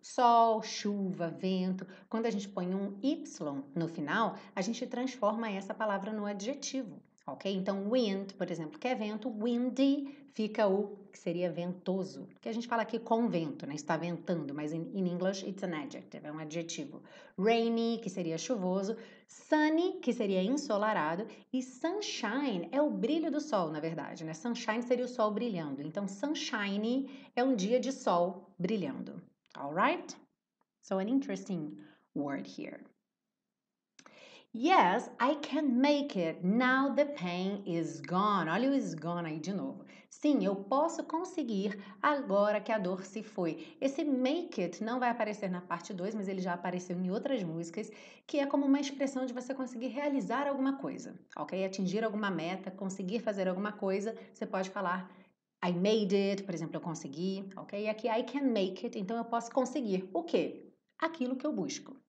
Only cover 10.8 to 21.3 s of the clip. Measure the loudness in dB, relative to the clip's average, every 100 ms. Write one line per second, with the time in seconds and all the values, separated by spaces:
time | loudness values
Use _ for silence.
10.8 | 0 -6 -16 -8 -4 0 -2 -2 -4 -4
11.8 | -2 -2 -2 -8 -14 -12 -6 -6 0 0
12.8 | 0 -2 2 4 4 2 0 -4 -8 -8
13.8 | -2 0 0 -4 -2 -2 -2 -4 -4 -4
14.8 | -4 -2 0 2 0 0 -6 -6 -4 -4
15.8 | -6 -12 -14 -14 -10 -10 -6 -6 -6 -8
16.8 | -8 -12 -18 -20 -16 0 4 6 4 2
17.8 | 2 0 -4 -4 -2 -4 -2 0 2 0
18.8 | 0 -4 -8 -20 _ -20 2 4 6 4
19.8 | 2 0 -2 0 2 2 4 0 0 2
20.8 | 2 2 2 0 -4